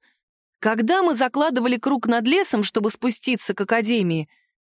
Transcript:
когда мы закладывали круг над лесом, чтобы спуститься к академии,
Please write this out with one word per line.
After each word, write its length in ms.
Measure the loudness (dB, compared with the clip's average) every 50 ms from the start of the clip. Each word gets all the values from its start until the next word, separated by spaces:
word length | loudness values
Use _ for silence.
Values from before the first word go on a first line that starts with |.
| _ _ _ _ _ _ _ _ _ _ _ _
когда 420 | -2 0 0 2 2 2 2 2 2
мы 120 | 2 2
закладывали 640 | 0 0 0 0 0 0 0 0 0 0 0 0 0
круг 300 | 0 0 -2 0 0 0
над 200 | 0 0 2 2
лесом, 360 | 2 2 2 0 0 0 -2
чтобы 280 | -2 -2 -2 0 -2
спуститься 640 | -2 -2 -2 -2 -2 -2 -2 -2 -2 0 -2 -2 -4
к 80 | -4
академии, 680 | -2 -2 0 0 0 0 0 0 0 0 0 -2 -4 -8 _ _ _ _ _ _ _